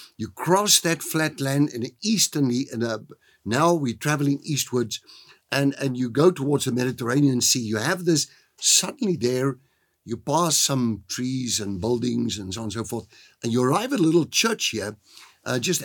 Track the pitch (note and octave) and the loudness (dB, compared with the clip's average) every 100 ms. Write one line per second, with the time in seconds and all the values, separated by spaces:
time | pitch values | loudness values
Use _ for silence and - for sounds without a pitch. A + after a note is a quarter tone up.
0 | - - - - - F#3 G#3 - E3+ E3 | -18 -10 -10 -6 2 2 4 2 2 -2
1 | - D#3+ D#3 D3+ C#3 C#3 D3 B2 A#2 - | -2 -2 -2 -2 -2 2 0 0 -8 -6
2 | G#3 G#3+ - D3+ C3+ A#2+ C#3+ A#2 A#2 A2 | -2 0 0 2 0 0 -2 -4 -2 -4
3 | A2+ - _ _ G2 A#2+ E3 E3+ C3 A2+ | -8 -20 _ _ -2 2 4 2 0 -4
4 | D3 D3+ C#3+ C#3 - C#3 - B2+ A2+ - | -2 0 2 0 -2 -4 -2 -2 -2 -6
5 | _ - - - - C3 C#3 C3+ C#3 B2 | _ -20 -20 -18 -2 0 2 0 -4 -2
6 | B2+ A2+ E3+ F3+ C3+ C#3+ C3 A#2+ B2+ B2 | -2 4 4 4 0 0 0 0 -2 -2
7 | A#2 C3 C#3+ B2 A#2 C3 A2 G#2+ B2 F#3 | 0 4 4 4 2 0 0 -2 0 0
8 | F3 D#3 - - _ - - - F#3 - | 2 0 0 -8 _ -6 0 2 0 -2
9 | G#3+ D#3+ A#2+ B2+ C3+ B2+ _ _ _ _ | -2 0 0 0 0 -4 _ _ _ _
10 | - A2+ - D3 E3+ C#3+ - C#3 A#2 G#2 | -10 -8 -2 0 2 2 2 2 0 -2
11 | - - B2+ C3 B2 G2+ G2+ G2 G#2+ A#2+ | -6 -6 -4 -4 -4 -4 -4 -4 0 0
12 | A#2+ A#2 A#2 G2+ F#2+ F#2+ A2+ G#2 G#2+ A#2 | 0 0 -2 -4 -8 -8 -8 -6 -6 -8
13 | - - - _ A2+ A#2 B2+ E3 B3+ C4+ | -10 -20 -20 _ -2 0 2 2 0 2
14 | D#3+ E3 C#3+ - A3+ A3 - A2 G2+ G#2 | 4 4 2 0 0 0 -2 -4 -6 -8
15 | _ - - _ - B2+ A#2+ E3 | _ -20 -20 _ -4 -2 0 -2